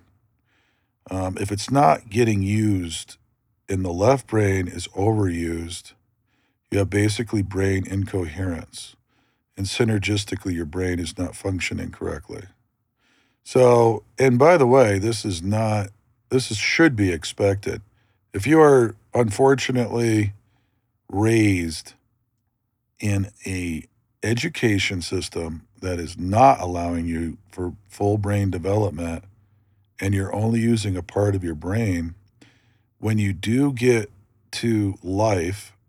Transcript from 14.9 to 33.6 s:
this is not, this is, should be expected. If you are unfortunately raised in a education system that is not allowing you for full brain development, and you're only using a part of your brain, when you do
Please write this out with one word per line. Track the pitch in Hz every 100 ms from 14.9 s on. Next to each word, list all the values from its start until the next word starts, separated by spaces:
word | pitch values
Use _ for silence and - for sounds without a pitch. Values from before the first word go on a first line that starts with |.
| 98
this | 107 113 110
is | 90
not, | 90 107 110 107 101 _ _ _ _
this | 127 123
is, | 107
should | - - 165 117
be | 98
expected. | 82 - - 101 98 - 80 - _ _ _ _
If | 101 104
you | 160
are | 151 135 113 - _
unfortunately | 117 117 101 135 135 - 127 117 117 117 110 104 - _ _ _ _ _ _ _
raised | 98 110 113 107 92 85 78 - _ _ _ _ _ _ _ _ _ _ _
in | 104 101 95 _ -
a | 95 87 80 - _ _ _
education | 107 110 160 - 120 101 95 95
system | 85 92 85 - 82 80 - _
that | 92 87
is | 80 80
not | 90 104 135 82
allowing | 87 87 85 85 85
you | 82 82 76 _
for | - 90 - _
full | - 101 104
brain | 104 101 98
development, | 87 85 104 101 78 85 82 - _ _ _ _ _ _ _
and | 98 101
you're | 98
only | 101 110 117
using | 113 117 101 92
a |
part | 87 - 104 98
of |
your | 87 78
brain, | 85 107 113 87 85 82 _ _ _ _ _ _ _ _
when | 107 110
you | 101
do | 92 107 120